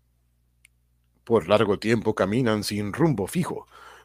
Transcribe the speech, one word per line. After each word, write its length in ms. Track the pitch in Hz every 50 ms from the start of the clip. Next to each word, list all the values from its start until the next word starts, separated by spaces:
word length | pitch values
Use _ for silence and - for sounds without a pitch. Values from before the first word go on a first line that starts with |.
| _ _ _ _ _ _ _ _ _ _ _ _ _ _ _ _ _ _ _ _ _ _ _ _ _
Por 220 | - 117 107 80 82
largo 300 | 104 107 113 98 98 87
tiempo 360 | - 107 117 113 - 110 104
caminan 500 | - 98 95 107 127 131 113 107 104 98
sin 300 | - 104 101 104 101 90
rumbo 320 | 117 165 165 135 101 95
fijo. 400 | - - 175 156 - - - - _ - - - - - -